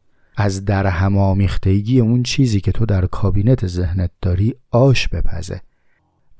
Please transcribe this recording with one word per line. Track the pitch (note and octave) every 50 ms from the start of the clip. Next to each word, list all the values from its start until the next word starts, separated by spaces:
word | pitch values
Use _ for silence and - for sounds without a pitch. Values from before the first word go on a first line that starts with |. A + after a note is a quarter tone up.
| _ _ _ _ _ _ _
از | - G#2 G2+ F#2+ G2 G2
درهم | G2+ G2+ F#2+ G2 G2 F#2 E2 F#2+ G2 G2+
آمیختگی | G2 G2 F#2+ F#2+ G2 G2 F#2+ - - - F#2+ F#2+ G#2 G2+ A2 B2+ B2+
اون | A2+ A2 A#2+ B2 B2
چیزی | B2 - - C3+ A#2+ G#2+ G2
که | - G#2
تو | - - A2
در | G#2+ G2+ F#2 F#2
کابینت | F2 - - G2+ G2 F#2 G2+ G2+ A#2+ C3 - -
ذهنت | F#2 F2 F2+ F2+ E2 F2+ F#2+ F2+ F2 - _
داری | - F#2+ F2+ F#2 G#2 A#2 - - _ _
آش | - A#2 C3 C#3 B2+ A2+ -
بپزه. | - - F2+ - - - E2+ F2 F#2 F#2 F#2 - _ _ _ _ _ _ _ _ _ _ _ _ _ -